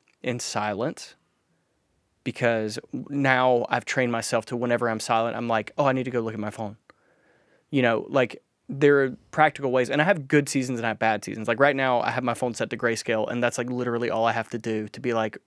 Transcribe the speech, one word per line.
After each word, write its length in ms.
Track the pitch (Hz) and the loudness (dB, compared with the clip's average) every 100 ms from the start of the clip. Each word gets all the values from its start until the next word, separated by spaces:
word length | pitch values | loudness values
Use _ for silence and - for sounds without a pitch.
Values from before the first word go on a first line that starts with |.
| _ _ | _ _
in 160 | 127 120 | -6 -6
silence 720 | - 110 107 101 139 - - - _ _ _ _ _ _ _ _ _ _ | -4 -4 -2 -2 -4 -6 -14 -20 _ _ _ _ _ _ _ _ _ _
because 540 | - - 120 113 110 110 - | -10 -2 0 0 -2 -6 -10
w-, 140 | 131 - | -10 -6
now 560 | 143 135 127 127 123 - | -2 2 4 4 2 2
I've 160 | 120 | -2
trained 280 | - - 123 | -2 0 0
myself 340 | 117 - 117 - | 0 0 -2 -2
to 100 | 123 | -4
whenever 320 | 120 120 120 | 0 0 0
I'm 120 | 110 | -2
silent, 360 | - 113 117 113 | 0 0 0 -2
I'm 120 | 117 | -2
like, 240 | 113 107 - | -2 -2 0
"Oh, 80 | 139 | 2
I 60 | |
need 120 | 131 | 2
to 60 | 127 | 0
go 100 | 120 | -2
look 140 | 113 | -4
at 60 | 110 | -4
my 100 | 104 | -8
phone." 260 | - 107 110 _ _ _ _ _ _ _ _ - | -6 -10 -10 _ _ _ _ _ _ _ _ -4
You 120 | 143 | 2
know, 240 | 120 113 - | 4 2 0
like, 340 | 135 120 - _ _ - | 0 0 -2 _ _ -10
there 340 | 139 143 143 | 2 6 6
are 60 | 135 - _ | 4 -2 _
practical 400 | - 156 - 139 | 2 2 2 -2
ways, 200 | 127 123 | 0 2
and 100 | 143 | 2
I 40 | |
have 240 | 160 185 135 | 2 2 4
good 200 | 147 143 | 2 2
seasons 300 | 139 127 120 | 0 -2 -2
and 80 | 117 | -2
I 40 | |
have 80 | 107 | 0
bad 260 | 113 107 | 0 0
seasons. 240 | - 110 110 | -2 -6 -2
Like, 120 | 117 | 4
right 160 | 143 135 | 4 4
now, 240 | 131 120 | 2 0
I 100 | 117 | 0
have 140 | 123 | -2
my 100 | 123 | -2
phone 200 | 117 127 | -2 -2
set 160 | 113 113 | -4 -6
to 60 | 117 | -2
grayscale, 540 | 117 113 - 110 107 | -2 -2 -2 -2 0
and 120 | 120 | 0
that's, 160 | 120 - | -2 -2
like, 120 | 123 | -4
literally 400 | 123 120 117 120 | -2 -2 -2 -2
all 140 | 113 117 | 0 2
I 60 | |
have 160 | 113 113 | 0 -2
to 80 | 117 | -6
do 300 | 113 110 107 | -4 -4 -4
to 120 | - | -6
be 120 | 123 | -2
like, 240 | 113 110 - | 0 -2 -4